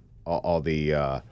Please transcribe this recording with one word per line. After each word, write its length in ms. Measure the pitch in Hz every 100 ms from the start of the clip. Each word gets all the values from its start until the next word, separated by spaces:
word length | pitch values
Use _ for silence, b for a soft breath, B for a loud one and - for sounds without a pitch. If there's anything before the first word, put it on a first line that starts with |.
| - - -
all, 140 | 85
all 220 | - 85
the, 320 | 78 78 76
uh, 260 | 73 71 67 -